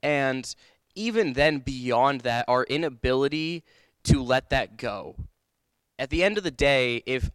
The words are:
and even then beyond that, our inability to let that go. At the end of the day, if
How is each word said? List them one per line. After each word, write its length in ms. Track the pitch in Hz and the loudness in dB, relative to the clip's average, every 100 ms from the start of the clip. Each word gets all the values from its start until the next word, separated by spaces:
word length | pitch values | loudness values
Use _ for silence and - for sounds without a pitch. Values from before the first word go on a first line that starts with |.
and 520 | 147 143 135 131 - - _ _ _ | -2 0 0 -4 -8 -16 _ _ _
even 400 | 190 226 226 170 | -8 -2 0 0
then 240 | 127 151 143 | 2 2 2
beyond 640 | 131 131 123 117 135 135 | -6 -6 0 2 2 0
that, 240 | 120 120 123 | -2 -2 2
our 160 | 127 | 0
inability 1000 | - 147 160 123 127 131 139 151 160 170 _ _ _ _ | 2 -2 -4 -2 0 2 0 -2 -4 -6 _ _ _ _
to 180 | - 143 | 2 2
let 260 | 123 127 - | 4 0 2
that 300 | 135 98 110 | -2 -2 -6
go. 380 | 120 101 - - - _ _ _ _ _ _ - | -8 -8 -12 -14 -16 _ _ _ _ _ _ -10
At 140 | 135 | -4
the 140 | 160 | 2
end 140 | 190 208 | 2 2
of 60 | |
the 60 | 175 | -4
day, 540 | 127 143 135 123 117 - | 2 4 4 2 -2 -2
if 240 | 131 - | -2 -2